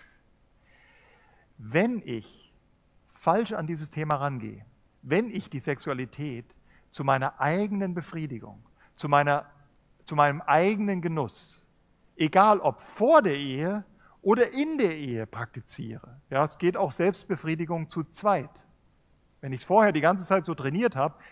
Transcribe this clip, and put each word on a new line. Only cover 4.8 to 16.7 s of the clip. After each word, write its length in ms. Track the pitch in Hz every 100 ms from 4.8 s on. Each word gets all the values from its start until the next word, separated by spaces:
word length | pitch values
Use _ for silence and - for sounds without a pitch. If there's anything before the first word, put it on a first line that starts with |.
| _ _
wenn 280 | 127 170 233
ich 200 | 226 -
die 100 | 135
Sexualität 840 | 151 139 156 131 127 - 147 120 - _ _ _ _
zu 120 | -
meiner 380 | 135 131 139 -
eigenen 540 | 139 180 208 196 190 175
Befriedigung, 680 | - 165 151 113 113 101 - _ _ -
zu 140 | 147
meiner, 360 | 143 143 143 - _ _ _ _ _
zu 120 | - 147
meinem 260 | 147 143
eigenen 600 | - 151 190 208 202 185
Genuss, 640 | 165 160 117 - - - _ _ _ _ _ -
egal 440 | 156 185 214 196
ob 220 | 151 -
vor 420 | - - 240 320
der 120 | 202 143
Ehe 480 | 139 131 170 208 - _ _ _
oder 320 | 196 233 233
in 240 | 262 302 302
der 180 | 196 156
Ehe 300 | 139 117 110
praktiziere, 960 | 117 117 123 - - 117 110 - 127 -
ja, 140 | 135
es 160 | 151 -
geht 180 | 175